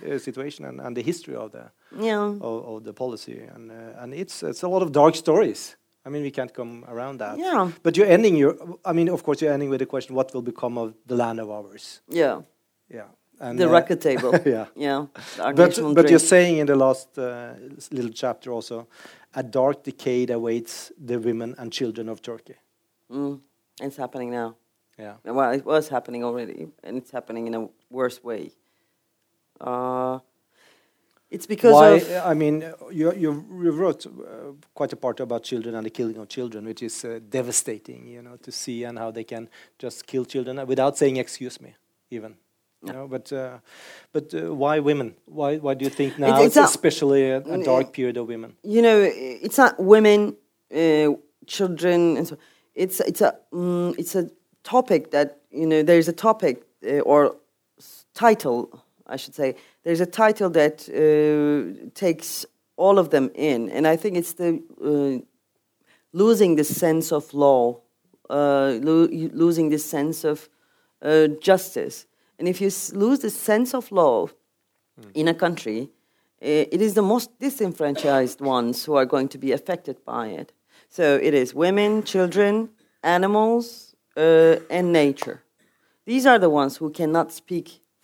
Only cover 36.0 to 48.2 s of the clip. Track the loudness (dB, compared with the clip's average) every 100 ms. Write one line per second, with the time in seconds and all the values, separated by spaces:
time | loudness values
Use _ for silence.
36 | -6 -8 -14 -12 -12 -12 -14 -12 -12 -12
37 | -12 -14 -8 -6 -4 -6 -6 -12 -14 -20
38 | -20 -20 -20 -20 -18 -14 -10 -10 -10 -10
39 | -10 -10 -12 -14 -16 -20 _ _ -16 -14
40 | -8 -8 -6 -8 -8 -10 -4 0 0 2
41 | 0 0 -8 -10 -14 -14 -20 _ _ _
42 | _ -16 -16 -20 _ _ _ _ -16 -16
43 | -12 -12 -10 -10 -10 -14 _ -20 -20 -20
44 | _ -8 -6 -8 -8 -2 0 2 2 0
45 | -4 -12 _ -6 -4 -2 -4 -2 -4 -2
46 | -4 0 2 6 8 8 6 4 0 2
47 | 2 4 2 -2 -4 -4 2 2 0 -4
48 | -4 -4